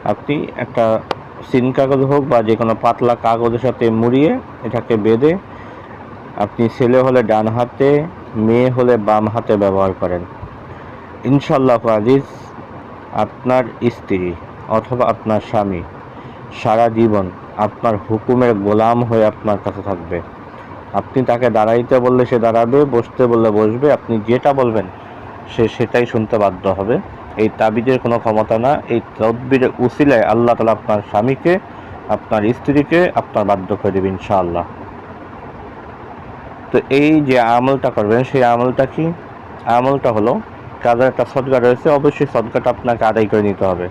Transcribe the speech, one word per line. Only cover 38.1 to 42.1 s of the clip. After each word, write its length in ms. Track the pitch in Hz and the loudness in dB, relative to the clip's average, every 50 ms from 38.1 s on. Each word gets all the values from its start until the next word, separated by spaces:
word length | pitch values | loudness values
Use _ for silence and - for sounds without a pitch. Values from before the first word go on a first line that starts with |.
| 113 120 127 | 2 2 2
সেই 200 | - - 135 123 | 0 2 2 4
আমলটা 420 | 120 120 120 123 127 120 - 135 | 4 4 4 2 0 2 0 -2
কি? 260 | 131 - - 160 165 170 - - - - - - - - - - | -2 0 -4 -4 -4 -4 -6 -14 -20 -20 -20 -18 -18 -18 -8 -2
আমলটা 460 | 117 117 120 127 135 139 135 - 131 | 0 2 2 4 2 0 2 0 0
হলো, 280 | 110 110 104 117 131 220 214 - - - - - - - | 2 2 2 2 0 -2 -4 -10 -18 -18 -18 -18 -16 -2
কাজার 260 | - 120 120 117 131 131 | 0 2 4 4 4 2
একটা 160 | 123 - 120 - - | 2 0 -4 -2 -2
সদকা 240 | 139 131 135 135 123 | -4 0 2 2 4
রয়েছে, 320 | 117 123 127 123 - 160 | 4 4 2 4 2 2
অবশ্যই 360 | 147 143 143 147 | 2 4 2 0